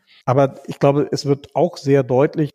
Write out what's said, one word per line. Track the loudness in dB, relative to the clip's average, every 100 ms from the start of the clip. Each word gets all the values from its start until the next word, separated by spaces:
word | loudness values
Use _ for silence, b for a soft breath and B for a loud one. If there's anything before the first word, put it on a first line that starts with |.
| b b
Aber | -2 2 0 -2 -14
ich | 0
glaube, | 2 2 -2
es | -4 -2
wird | -4 -4 -2
auch | -2 -2
sehr | 0 0
deutlich, | 2 0 0 -2 -6